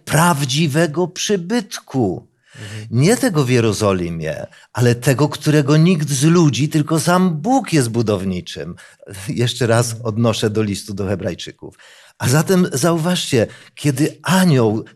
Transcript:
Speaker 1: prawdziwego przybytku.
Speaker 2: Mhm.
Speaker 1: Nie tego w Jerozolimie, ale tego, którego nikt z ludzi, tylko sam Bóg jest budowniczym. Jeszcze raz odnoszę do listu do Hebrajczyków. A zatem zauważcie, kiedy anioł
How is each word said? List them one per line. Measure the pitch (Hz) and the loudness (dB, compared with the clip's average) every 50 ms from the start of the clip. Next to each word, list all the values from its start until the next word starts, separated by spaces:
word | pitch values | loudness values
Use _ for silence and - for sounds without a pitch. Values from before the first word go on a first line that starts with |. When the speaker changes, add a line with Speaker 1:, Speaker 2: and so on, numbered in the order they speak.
| - | -8
Speaker 1:
prawdziwego | - - 151 165 175 175 135 143 127 127 147 170 156 123 160 170 165 147 165 180 170 | -2 0 2 4 4 2 0 -2 -2 -2 0 0 0 2 0 0 0 0 -2 -4 -4
przybytku. | 180 - - - 214 190 170 175 226 240 - - - - - - - 135 117 95 87 - - _ _ _ _ _ - | -4 -6 -4 -2 -2 -2 -2 -2 -4 -4 -4 -6 -12 -16 -14 -6 -2 -2 0 0 -2 -4 -10 _ _ _ _ _ -20
Speaker 2:
Mhm. | 113 110 101 104 107 107 110 | -18 -16 -14 -14 -14 -12 -4
Speaker 1:
Nie | 107 117 139 180 233 | 0 2 4 4 2
tego | - - 254 185 151 139 | 2 0 0 0 0 0
w | 120 | 2
Jerozolimie, | 127 120 113 113 101 - 110 101 98 92 87 85 85 82 78 76 73 69 - - - - - _ - | 2 2 2 2 0 0 2 0 0 0 -2 -4 -6 -6 -6 -6 -8 -8 -10 -14 -16 -20 -20 _ -4
ale | - 123 120 117 | 0 2 2 2
tego, | 120 - 147 135 110 147 147 | 2 2 0 2 2 2 -2
którego | - - - 151 147 151 143 127 151 | -2 -4 -2 2 2 2 4 4 4
nikt | 156 160 175 170 151 151 131 | 4 4 4 2 2 0 -4
z | 143 131 139 | -2 0 2
ludzi, | 160 165 180 170 147 113 107 139 151 | 4 4 6 4 4 4 2 -2 0
tylko | - 160 147 151 165 160 | 0 0 0 0 0 0
sam | - 170 175 180 185 185 165 | 2 2 2 2 2 2 0
Bóg | 147 147 220 262 269 208 - 170 | -2 -2 0 0 0 0 0 0
jest | 156 127 117 | 0 0 2
budowniczym. | 110 117 117 104 104 95 95 98 92 90 82 - - - 73 80 90 - - - - _ - - 98 95 98 107 | 0 -2 0 0 0 -2 -2 -4 -6 -6 -8 -10 -12 -12 -12 -12 -12 -16 -18 -20 -20 _ -20 -18 -18 -14 -10 -8
Jeszcze | - 92 120 117 107 - 127 | -4 -2 -2 -2 -2 -2 0
raz | 110 113 117 120 120 113 110 117 | 2 2 2 2 0 -4 -8 -8
odnoszę | 113 104 107 117 117 107 - - 110 | -6 -2 0 0 0 0 0 -2 -2
do | 104 110 107 | 0 0 -2
listu | 101 101 95 - - 104 | -2 -4 -6 -8 -10 -10
do | 98 101 | -8 -4
Hebrajczyków. | 95 104 87 95 101 85 - - - - _ - - - _ - - - - - - _ - | -4 -4 -4 -4 -6 -8 -8 -12 -16 -16 _ -20 -20 -20 _ -20 -20 -20 -20 -20 -20 _ -6
A | - - | -2 0
zatem | 123 151 165 - 196 180 180 - - | 2 2 2 2 2 2 2 2 0
zauważcie, | 131 117 170 170 170 156 180 180 165 - - - 120 104 - - - - - _ | 0 0 0 0 2 0 -2 -2 -2 -2 0 0 0 0 0 -4 -14 -20 -20 _
kiedy | - - 147 135 - 151 - - - - | -4 -2 -2 0 0 0 -2 -2 -6 -4
anioł | - 170 190 185 180 147 127 117 110 104 110 104 - - | 0 2 4 4 4 4 4 4 2 0 -2 -6 -10 -14